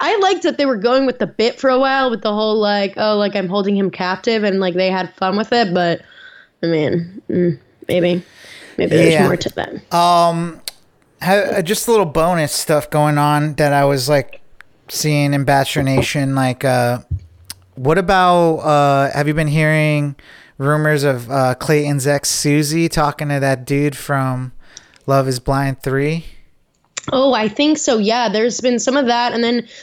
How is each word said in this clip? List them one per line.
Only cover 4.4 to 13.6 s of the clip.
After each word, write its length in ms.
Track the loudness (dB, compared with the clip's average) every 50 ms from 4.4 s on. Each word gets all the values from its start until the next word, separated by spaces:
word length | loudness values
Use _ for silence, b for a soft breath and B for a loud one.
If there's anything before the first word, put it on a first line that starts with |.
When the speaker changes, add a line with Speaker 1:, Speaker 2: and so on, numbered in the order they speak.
| 0
Speaker 1:
and, 160 | 0 0 0
like, 140 | 0 -2 0
they 160 | 0 0 0
had 220 | 0 -2 -4 -6 -6
fun 220 | -4 -4 -2 -2
with 160 | -2 -2 0 0
it. 200 | 0 0 0 0
But, 300 | 0 0 0 -2 -2 -6 B B B B B B B B B B _ -2
I 40 |
mean, 560 | -2 0 0 0 0 -2 -2 -4 -6 -10 -14 -10 -6
mm, 280 | -2 0 0 0 -2 -4 -8 _ _ _ -6 -2
maybe, 340 | 0 0 2 0 0 -2 -4 B B B B B B B B B B
maybe 200 | B -2 2 2
there's 160 | 4 4 4 4
Speaker 2:
Yeah. 100 | 4 2
Speaker 1:
more 120 | 2 0
to 120 | -2 -4 -6 -6
that. 400 | -8 -8 -8 -10 -14 -8 -4 0
Speaker 2:
Um, 680 | 2 4 4 4 4 4 2 2 -2 -4 -6 -8 -12 -16 -18 -18 _ _ _ _ _ _ _ _ -6 -2
ha-, 340 | 2 2 2 2 0 -2
uh, 60 | -2 -2
just 260 | -2 -2 -2 0 2
a 20 |
little 140 | 2 2 2
bonus 460 | 2 0 0 0 0 0 0 -2 -2 -4
stuff 380 | -4 -2 0 0 0 0 0
going 260 | 0 2 2 2 2
on 380 | 2 2 2 2 2 0 0 0
that 180 | 0